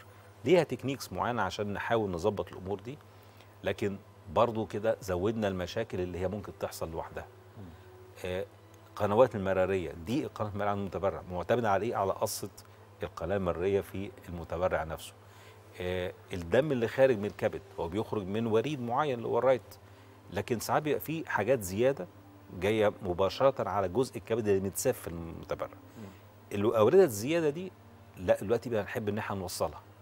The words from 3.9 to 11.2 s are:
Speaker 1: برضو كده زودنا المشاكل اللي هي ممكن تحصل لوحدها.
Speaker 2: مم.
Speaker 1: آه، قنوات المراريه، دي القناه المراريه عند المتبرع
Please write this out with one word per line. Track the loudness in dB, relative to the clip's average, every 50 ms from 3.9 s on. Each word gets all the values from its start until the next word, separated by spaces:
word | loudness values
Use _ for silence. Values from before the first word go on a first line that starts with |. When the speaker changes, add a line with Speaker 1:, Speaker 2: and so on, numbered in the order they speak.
| -2 -4 -10 -16 -20 -20 -12 0
Speaker 1:
برضو | 4 4 4 4 4 0 -4
كده | -4 -4 -2 0 0 0 0
زودنا | -2 -2 -2 0 0 0 0 0 0 0
المشاكل | 0 -2 -4 -4 -4 -4 -4 -4 -4 -4
اللي | -4 -4 -4 -4
هي | -4 -4
ممكن | -4 -6 -8 -10 -10 -8
تحصل | -8 -8 -6 -8 -8 -8
لوحدها. | -6 -8 -8 -8 -10 -12 -12 -14 -16 -20 -20 -20 -18 -18
Speaker 2:
مم. | -16 -16 -18 -20 -20 -20 -20 -20 -20 -20 -14 -10 -6
Speaker 1:
آه، | -4 -4 -4 -6 -8 -12 -20 -20 -20 -20 -20 -20 -14 -4
قنوات | -2 0 4 6 6 6 6 4
المراريه، | 2 0 2 2 4 4 4 2 0 -2 -4 -8 -8 -6
دي | -4 -2 -2 -2
القناه | -4 -6 -6 -6 -4
المراريه | -4 -2 -2 -2
عند | -2 -2
المتبرع | -4 -4 -4 -2 -2 -2 -2 -4